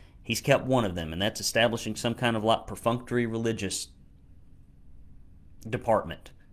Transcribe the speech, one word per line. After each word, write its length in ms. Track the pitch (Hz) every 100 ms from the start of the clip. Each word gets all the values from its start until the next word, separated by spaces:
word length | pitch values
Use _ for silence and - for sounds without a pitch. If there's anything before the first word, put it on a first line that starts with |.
| - -
He's 180 | - 113
kept 240 | 147 135 127
one 200 | 127 104
of 100 | 87
them, 180 | 80
and 80 | 82
that's 180 | 104 -
establishing 560 | - 113 113 113 107 107
some 200 | 117 113
kind 200 | 120 113
of, 80 |
like, 220 | 110 113 -
perfunctory 600 | 104 117 120 123 123 117
religious 640 | 113 113 104 95 - - - - - - - - - - - - - - - - - - - 110
department 640 | 113 113 104 87 78 - - -